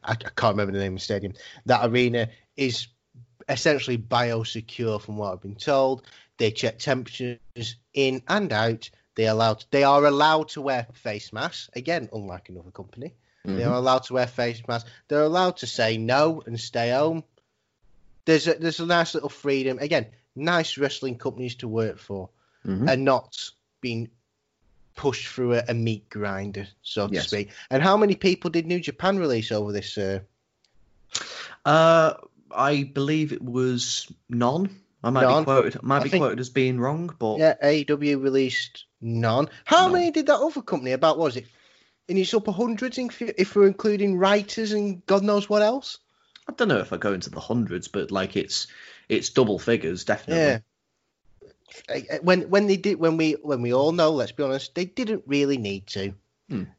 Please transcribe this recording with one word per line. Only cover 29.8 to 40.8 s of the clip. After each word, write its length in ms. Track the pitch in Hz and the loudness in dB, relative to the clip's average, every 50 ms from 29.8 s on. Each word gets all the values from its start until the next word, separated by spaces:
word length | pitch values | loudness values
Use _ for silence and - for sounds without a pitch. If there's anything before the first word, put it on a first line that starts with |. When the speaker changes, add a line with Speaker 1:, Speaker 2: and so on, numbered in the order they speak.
| 98 - - | -8 -8 -6
Speaker 1:
uh? 220 | 107 98 95 98 95 95 _ _ _ _ _ _ _ _ _ _ _ _ _ _ _ _ _ - - - - - - - - - _ _ | -4 -4 -4 -4 -6 -8 _ _ _ _ _ _ _ _ _ _ _ _ _ _ _ _ _ -10 -10 -10 -10 -14 -16 -16 -16 -18 _ _
Speaker 2:
Uh, 500 | 143 151 160 160 165 165 165 160 156 - - - - _ _ _ _ | 4 6 6 8 8 6 6 4 2 0 -4 -16 -20 _ _ _ _
I 320 | - 104 131 143 151 143 | -2 0 0 2 2 0
believe 500 | 139 139 135 139 139 143 156 156 151 147 | -2 -4 -4 -4 -2 0 0 0 0 -2
it 100 | - - | -4 -8
was 680 | - 127 120 127 127 127 123 120 - - - - - - - _ _ _ | -8 -6 -2 -2 0 0 -2 -2 -4 -4 -6 -8 -8 -12 -20 _ _ _
none. 520 | 123 120 120 123 139 170 196 190 - - _ _ _ _ | -2 0 0 2 2 0 -2 -4 -6 -12 _ _ _ _
I 80 | - 117 | -4 0
might 100 | 131 131 | 2 4
Speaker 1:
None. 200 | 135 127 135 156 | 6 6 6 4
Speaker 2:
be 20 | 156 | 4
quoted, 380 | 139 135 131 117 - 110 - | 4 4 4 4 2 -2 -4
might 160 | - 127 139 143 | -2 0 0 2
Speaker 1:
I 60 | 131 | 2
Speaker 2:
be 40 | 143 | 2
Speaker 1:
think 140 | 190 180 | 2 2
Speaker 2:
quoted 180 | 151 120 98 120 | 2 2 0 -2
as 80 | 127 127 | -6 -4
being 320 | 123 139 131 127 127 123 | 0 0 0 2 0 0
wrong, 340 | 120 135 151 165 170 170 151 _ | -2 -2 -2 -4 -6 -8 -6 _
but 200 | 120 110 107 - | -2 -2 2 4
Speaker 1:
Yeah, 180 | 156 160 - - | 4 4 4 4
A 180 | 143 143 151 156 | 2 2 2 2
E 40 | 143 | 2
W 340 | - 151 143 147 147 143 135 | 0 0 0 2 0 0 2
released 680 | 135 135 131 135 135 127 127 - - - _ - - _ _ _ | 0 2 2 2 2 2 -2 -6 -8 -8 _ -20 -20 _ _ _
none. 480 | 113 117 117 113 117 113 113 131 147 - - - _ | -6 -4 -2 0 2 2 2 2 0 -2 -6 -16 _
How 160 | - 302 349 | 4 6 6
Speaker 2:
None. 100 | 370 370 | 6 6
Speaker 1:
many 180 | 359 349 349 339 | 4 2 2 2
did 140 | 302 311 277 294 | 0 0 2 4
that 120 | 294 220 | 4 4
other 220 | 269 330 311 285 | 2 -2 -2 -6
company, 300 | - - 190 147 | -4 -4 -4 -2